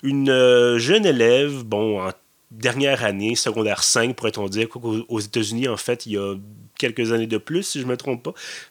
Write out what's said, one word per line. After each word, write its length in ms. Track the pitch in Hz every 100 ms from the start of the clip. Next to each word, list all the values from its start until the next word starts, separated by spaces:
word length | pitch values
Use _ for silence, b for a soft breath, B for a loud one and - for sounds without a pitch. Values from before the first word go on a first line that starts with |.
une, 260 | 139 139 135
euh, 480 | 131 127 123 120 120
jeune 300 | 120 214 196
élève, 560 | 127 113 127 147 135
bon, 400 | 113 104 110 101
en 80 | 95 - _ _ _
dernière 540 | 110 123 123 139 127
année, 320 | 110 98 107 120
secondaire 480 | - 107 107 98
cinq, 320 | - 123 120 123
pourrait-on 320 | 110 107 98
dire, 220 | 104 113
quoique 180 | 123 117
aux, 180 | 110 113
aux 100 | 113
États-Unis, 480 | 104 120 104 113 131
en 80 | 107
fait, 300 | - 123 113
il 80 |
y 40 | 101
a 180 | 98 98 104 107 - -
quelques 320 | 123 113 113
années 160 | 113 113
de 100 | 107
plus, 260 | - 170
si 180 | 196 147
je 40 | 127
me 120 | 123
trompe 260 | 143 123
pas. 100 | - B B B B